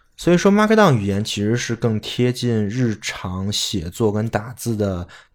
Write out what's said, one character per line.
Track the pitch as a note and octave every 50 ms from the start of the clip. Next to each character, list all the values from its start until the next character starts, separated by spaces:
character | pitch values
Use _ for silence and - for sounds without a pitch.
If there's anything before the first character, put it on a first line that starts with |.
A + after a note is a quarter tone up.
| _ _ _
所 | - - E3 F3
以 |
说 | F3 - G3 G3
Markdown | G#3 G#3+ G#3+ A3 A3 G#3 F3 C3
语 | A2 G2
言 | G2+ G2 G2+ A2
其 | - - G2+ G2+
实 | G#2 A#2
是 | B2 - - A#2
更 | A2+ - A#2 A2 G#2
贴 | - - - - B2 B2
近 | B2 - B2 A#2+ A#2 A2 G#2 G2
日 | A2 C3 B2+ A#2 G#2+ -
常 | - - - - - F#2 F#2 F#2 F#2+ G2+
写 | G#2 - - - - F#2+ D#2 F2
作 | - - A#2 G#2+ G2+
跟 | G#2+ A2 A2+
打 | - G#2+ G#2 B2 A#2
字 | - - A#2 A#2
的 | G#2 G#2 G2 F#2 F2 F2 - - - - _